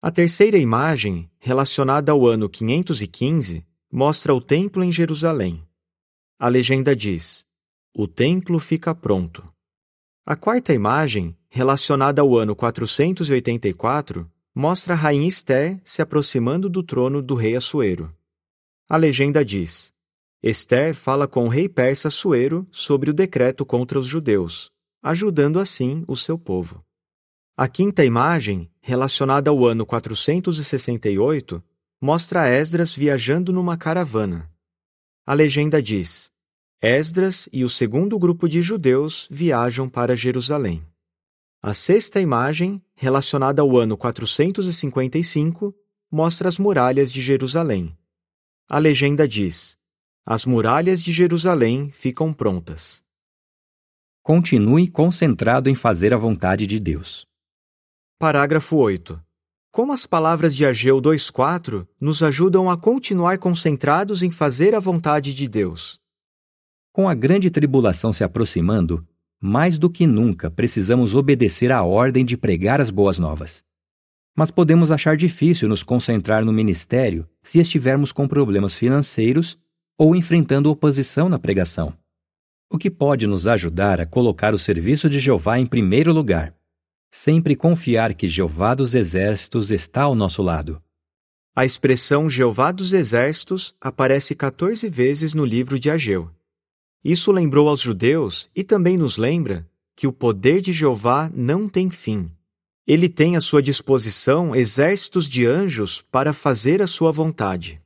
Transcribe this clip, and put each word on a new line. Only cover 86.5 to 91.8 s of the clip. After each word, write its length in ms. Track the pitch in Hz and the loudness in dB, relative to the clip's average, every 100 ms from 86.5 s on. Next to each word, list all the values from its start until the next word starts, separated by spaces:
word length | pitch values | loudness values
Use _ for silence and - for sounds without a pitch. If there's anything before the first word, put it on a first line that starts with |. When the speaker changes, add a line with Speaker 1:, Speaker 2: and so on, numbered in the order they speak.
| _ _ _ _ _ _ | _ _ _ _ _ _
Speaker 2:
Sempre 440 | - - 160 165 143 | -6 0 2 2 2
confiar 600 | 165 170 147 113 113 101 | 2 0 0 0 0 -2
que 120 | 95 | -4
Jeová 460 | 82 87 76 101 | -2 -2 0 0
dos 220 | 131 131 123 | 0 0 0
Exércitos 720 | 92 92 101 104 - 120 104 | 0 0 0 -2 -4 -6 -2
está 320 | 101 - - | -4 -4 -2
ao 140 | 143 120 | 0 2
nosso 260 | 98 - | 0 0
lado. 400 | 92 82 73 78 _ _ _ _ _ _ _ - | -2 -2 -6 -12 _ _ _ _ _ _ _ -2
Speaker 1:
A 80 | |
expressão 640 | 131 - | -2 -2